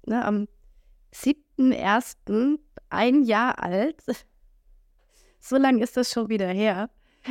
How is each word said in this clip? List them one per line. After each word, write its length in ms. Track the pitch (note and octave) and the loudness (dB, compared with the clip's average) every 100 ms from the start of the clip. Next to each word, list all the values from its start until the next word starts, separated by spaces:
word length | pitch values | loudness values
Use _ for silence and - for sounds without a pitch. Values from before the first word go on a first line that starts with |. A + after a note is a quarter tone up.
| - | -6
ne, 180 | A#3 | -4
am 240 | G#3+ G#3 G#3 _ - _ _ _ _ | -2 -2 -4 _ -20 _ _ _ _
siebten 600 | - B3+ D4 _ - C4 | -6 -2 -2 _ 0 2
ersten 880 | A#3+ F#3+ A3 - - - G#3+ C4 D4+ _ - - | 2 2 0 -2 -10 -4 0 0 -2 _ -20 -8
ein 320 | - A#3 C#4+ | -2 2 4
Jahr 380 | A#3+ G#3 B3 - | 4 2 0 -2
alt. 400 | F3 F#3 C4+ D#4 - | -4 -2 -2 -4 -8
<laughs> 200 | - - _ _ _ _ - _ _ _ _ _ _ | -10 -12 _ _ _ _ -20 _ _ _ _ _ _
So 160 | - C4 | -2 2
lang 220 | C4+ B3 | 4 2
ist 180 | B3 - | 0 -2
das 140 | B3 | -4
schon 180 | A#3+ G#3+ | -4 -4
wieder 200 | A3 F#3 | -2 -2
her. 420 | F#3+ G#3+ F#3 A3 _ _ _ - | -2 0 -2 -6 _ _ _ -6